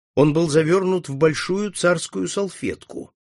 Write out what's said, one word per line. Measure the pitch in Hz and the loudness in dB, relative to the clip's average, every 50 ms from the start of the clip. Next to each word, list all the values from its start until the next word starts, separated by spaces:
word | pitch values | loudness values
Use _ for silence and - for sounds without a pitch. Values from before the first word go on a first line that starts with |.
| _ _ _ | _ _ _
Он | 123 147 156 143 | 2 4 4 4
был | 160 170 160 | 2 0 2
завернут | 139 160 160 151 175 196 185 185 185 180 170 - | 2 2 4 4 2 2 2 0 -2 -2 -4 -6
в | 135 | -2
большую | 135 160 160 151 - - - 185 196 208 208 | 2 2 2 2 0 -4 -4 -4 -2 -4 -4
царскую | 175 - - 175 180 165 - - - 196 185 175 | -4 -2 0 0 0 0 -2 -6 -6 -6 -6 -4
салфетку. | - 202 202 185 - - - - - - - - - - - - _ _ _ _ | -4 -4 -6 -6 -6 -8 -8 -8 -8 -8 -12 -16 -14 -14 -14 -14 _ _ _ _